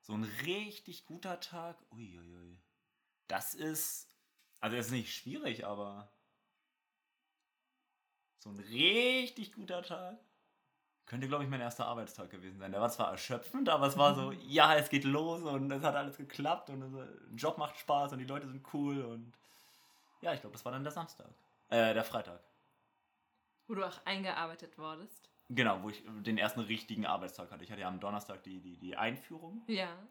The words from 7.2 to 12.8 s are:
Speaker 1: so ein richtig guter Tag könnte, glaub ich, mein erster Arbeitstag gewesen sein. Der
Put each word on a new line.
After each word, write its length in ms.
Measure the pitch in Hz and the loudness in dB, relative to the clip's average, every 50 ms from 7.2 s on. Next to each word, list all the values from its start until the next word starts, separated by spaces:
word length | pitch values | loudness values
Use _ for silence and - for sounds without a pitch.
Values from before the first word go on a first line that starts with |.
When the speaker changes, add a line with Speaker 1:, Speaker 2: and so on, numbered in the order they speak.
| _ _ _ _ _ _ _ _ _ _ _ _ _ _ _ _ _ _ _ _ _ _ _ _ | _ _ _ _ _ _ _ _ _ _ _ _ _ _ _ _ _ _ _ _ _ _ _ _
Speaker 1:
so 120 | - 107 | -18 -16
ein 80 | 101 101 | -14 -14
richtig 960 | 101 101 113 123 151 180 202 226 247 247 254 262 247 - - - 214 - - | -12 -8 2 4 6 6 6 6 6 6 4 4 2 -2 -4 -8 -10 -10 -10
guter 280 | - 202 175 185 175 180 | -14 -10 -6 -6 -6 -6
Tag 360 | - 175 170 185 180 208 220 - _ _ _ _ _ _ _ _ _ _ _ _ _ _ _ _ | -6 -8 -8 -8 -10 -12 -14 -18 _ _ _ _ _ _ _ _ _ _ _ _ _ _ _ _
könnte, 200 | - - 120 135 | -8 -6 -4 -2
glaub 160 | 135 143 147 143 | 0 0 0 0
ich, 60 | 135 | 0
mein 120 | 139 131 | -2 -2
erster 260 | 120 120 117 - 123 | -2 -4 -2 -2 -2
Arbeitstag 440 | 117 120 117 110 101 - - 101 - | -2 -2 -4 -4 -8 -10 -12 -14 -12
gewesen 280 | - 95 90 95 92 98 | -12 -12 -12 -12 -12 -8
sein. 140 | 98 95 95 | -8 -4 0
Der 80 | 101 | 2